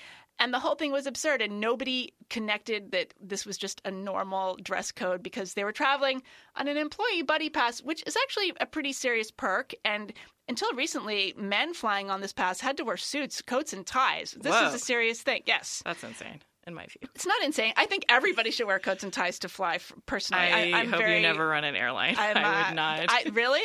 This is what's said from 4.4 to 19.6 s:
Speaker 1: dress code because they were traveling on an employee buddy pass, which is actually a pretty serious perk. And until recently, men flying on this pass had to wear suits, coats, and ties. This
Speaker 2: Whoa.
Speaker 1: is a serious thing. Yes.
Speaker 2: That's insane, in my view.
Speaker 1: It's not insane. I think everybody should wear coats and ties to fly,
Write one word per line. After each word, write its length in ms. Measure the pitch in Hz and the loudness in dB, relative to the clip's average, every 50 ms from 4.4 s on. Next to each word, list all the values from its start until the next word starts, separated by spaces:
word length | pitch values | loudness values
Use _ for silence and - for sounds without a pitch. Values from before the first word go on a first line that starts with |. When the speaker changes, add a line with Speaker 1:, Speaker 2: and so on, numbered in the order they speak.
| 190 185 185 185 | -2 -2 -4 -6
Speaker 1:
dress 300 | 190 - 190 190 202 - | -6 -6 -4 -4 -4 -4
code 320 | - - 233 185 180 185 175 | -6 -4 -2 -2 -2 -2 -4
because 320 | 180 - 247 196 180 - | -6 -8 -6 -8 -6 -4
they 80 | - 202 | -2 -2
were 80 | 202 | -2
traveling 540 | 214 - 285 269 277 277 269 269 269 262 262 - - - - _ - | 0 2 2 2 4 4 4 2 2 0 -4 -12 -18 -20 -20 _ -6
on 100 | - 262 | -4 -2
an 100 | 277 285 | -2 0
employee 460 | 294 302 302 - - 415 480 415 339 311 | 0 -2 -2 -2 0 0 2 2 2 2
buddy 260 | 269 302 311 320 302 | 2 2 2 0 0
pass, 300 | 302 320 262 262 247 - | 0 2 2 2 0 -2
which 220 | - 254 330 320 - | -4 -6 -6 -4 -4
is 120 | - - | -2 0
actually 360 | 427 539 539 - 440 403 359 - - | 0 0 0 0 0 -2 0 0 -2
a 60 | - | -2
pretty 260 | 254 - 311 294 285 262 | -4 -2 -4 -4 -4 -4
serious 380 | - - 254 240 226 220 214 | -2 0 0 0 0 0 -4
perk. 420 | - - - 220 185 208 269 - - - - | -6 -4 -2 0 0 0 -2 -4 -6 -4 -2
And 280 | 214 208 208 214 202 214 - - - _ _ _ - | 0 0 -2 -4 -8 -12 -16 -18 -20 _ _ _ -8
until 240 | 247 226 381 453 392 | -4 -2 0 0 0
recently, 600 | 247 269 - - 285 196 208 214 202 196 190 - - | 0 -2 -2 -2 -4 -4 -2 0 0 0 0 -2 -4
men 340 | 208 196 202 208 254 320 349 | -4 0 2 2 2 0 -2
flying 360 | - - 226 202 196 196 196 | -2 0 0 0 0 0 -2
on 100 | 196 190 | -2 -4
this 120 | 196 196 - | -4 -6 -4
pass 280 | - 214 180 185 - | -2 0 0 0 0
had 160 | - 262 285 302 | -2 -2 -2 -2
to 60 | 320 | -2
wear 120 | 226 185 | -4 -4
suits, 440 | 185 - - - 285 294 240 - - - | -4 -4 -4 -4 -4 -4 -4 -6 -8 -6
coats, 300 | - 247 254 311 - - | -2 -2 -2 -2 -2 -4
and 140 | 190 185 | -10 -8
ties. 460 | - - 254 262 226 151 160 165 - - - | -2 0 2 4 4 2 0 -4 -8 -8 -4
This 120 | 202 277 - | 0 4 6
Speaker 2:
Whoa. 140 | 226 214 160 | 6 6 4
Speaker 1:
is 40 | 147 | 2
a 40 | 240 | 0
serious 420 | - - 247 240 233 226 233 226 - | -2 0 0 2 2 0 0 -2 -2
thing. 200 | - 247 196 - | -2 -2 0 0
Yes. 360 | - 220 180 - - - - - | 0 0 0 0 -4 -8 -8 -6
Speaker 2:
That's 180 | - 170 - - | -6 -8 -8 -8
insane, 380 | 117 113 - - 113 - - - _ _ _ - | -12 -12 -12 -12 -14 -14 -16 -20 _ _ _ -16
in 80 | - 175 | -14 -14
my 120 | 160 - | -12 -14
view. 220 | - - - - - - | -16 -16 -16 -16 -14 -10
Speaker 1:
It's 120 | - - | -6 -2
not 140 | 359 403 480 381 | 0 0 2 2
insane. 280 | 277 302 - 220 220 226 | 0 2 2 0 2 4
I 100 | - 311 | 2 2
think 180 | 427 392 392 - - | 2 2 0 4 6
everybody 420 | 240 233 - 381 349 233 226 226 | 6 6 6 4 2 2 0 0
should 160 | - - 240 | 0 0 0
wear 140 | 202 190 190 | 2 0 0
coats 240 | - - 196 190 - | 2 0 -2 -2 -4
and 80 | 196 180 | -6 -4
ties 260 | - 185 180 180 - | -2 -2 -2 -2 -4
to 100 | - 180 | -8 -8
fly, 280 | - - | -6 -2